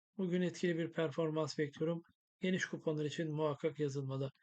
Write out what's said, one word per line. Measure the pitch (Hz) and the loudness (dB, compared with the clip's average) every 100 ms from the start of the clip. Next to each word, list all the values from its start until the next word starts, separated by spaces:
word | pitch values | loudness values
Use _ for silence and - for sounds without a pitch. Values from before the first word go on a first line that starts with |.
| _ - | _ -4
bugün | 185 180 | 0 2
etkili | 180 170 180 165 | 0 2 0 2
bir | 160 | 0
performans | 165 160 139 160 156 151 - | 0 0 2 0 2 0 0
bekliyorum. | 147 - 160 170 170 _ _ _ | -2 0 -2 -2 -6 _ _ _
Geniş | 185 185 - | 0 0 0
kuponlar | - - 151 | -2 -2 0
için | 151 143 165 | 0 -2 -2
muhakkak | 151 156 139 160 143 | 0 0 0 -2 0
yazılmalı. | 147 139 135 135 135 - | -2 -2 -4 -2 -4 -6